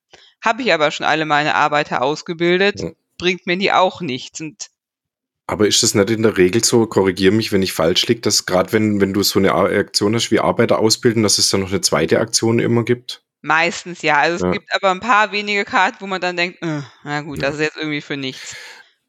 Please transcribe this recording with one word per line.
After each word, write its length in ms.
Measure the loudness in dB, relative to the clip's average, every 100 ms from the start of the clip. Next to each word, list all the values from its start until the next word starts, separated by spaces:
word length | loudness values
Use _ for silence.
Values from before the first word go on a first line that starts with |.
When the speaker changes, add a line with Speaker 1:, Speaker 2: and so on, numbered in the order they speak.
| _ -20 _ _
Speaker 1:
Hab 200 | -2 -2
ich 120 | 0
aber 180 | 2 0
schon 160 | 0 -2
alle 200 | -2 0
meine 280 | 0 0
Arbeiter 460 | 0 0 0 -2 -2
ausgebildet, 800 | -2 -4 -8 -4 0 2 0 -2
Speaker 2:
Ja. 100 | -8 -12 _ -6
Speaker 1:
bringt 300 | -4 -4 -4
mir 100 | -2
die 160 | 2
auch 280 | 2 2 0
nichts. 400 | -8 -8 -10 -14
Und 300 | -14 -14 -18 _ _ _ _ _ _ _ -6
Speaker 2:
Aber 200 | 0 2
ist 140 | 2
das 100 | 2
nicht 160 | 2 2
in 120 | 2
der 120 | 2 4
Regel 280 | 4 4
so, 220 | 2 2 2
korrigier 440 | 2 2 2 2
mich, 200 | 2 2
wenn 100 | 0
ich 100 | 0
falsch 340 | 0 0 2 0
lieg, 140 | 0
dass 220 | 0 -2 0
grad 260 | 0 2
wenn, 280 | 2 2 2
wenn 120 | 0
du 100 | 2
so 160 | 0 2
eine 140 | 2
A-, 120 | 4 2
Aktion 480 | 0 -2 -2 0
hast 160 | 0 0
wie 80 | 0
Arbeiter 380 | 2 2 2 2
ausbilden, 420 | 2 2 0 2
dass 160 | 2 2
es 100 | 0
dann 100 | 0
noch 100 | -2
eine 100 | -2
zweite 380 | 0 0 2 0
Aktion 380 | 0 0 2 2
immer 260 | 2 0
gibt? 380 | 0 -2 -4 -18 _ _
Speaker 1:
Meistens 640 | -2 0 0 -4 -12 -6
ja. 140 | 0 2
Also 180 | 2 0
es 60 |
Speaker 2:
Ja. 80 | 0
Speaker 1:
gibt 220 | -2 -4
aber 160 | -2 0
ein 100 | 0
paar 300 | 2 2 2
wenige 320 | -2 -4 -4
Karten, 340 | -2 0 0 -2
wo 60 | -8
man 140 | -4
dann 160 | -4 -2
denkt, 240 | -4 -4
"Äh, 180 | -6 -6 -8 _
na 160 | -8 -8
gut, 180 | -6 -6
Speaker 2:
Ja. 60 | -4
Speaker 1:
das 60 | -2
ist 40 |
jetzt 160 | -4 -4
irgendwie 240 | -6 -6
für 160 | -6 -8
nichts." 400 | -8 -10 -14 -18 -18 -20 -20 _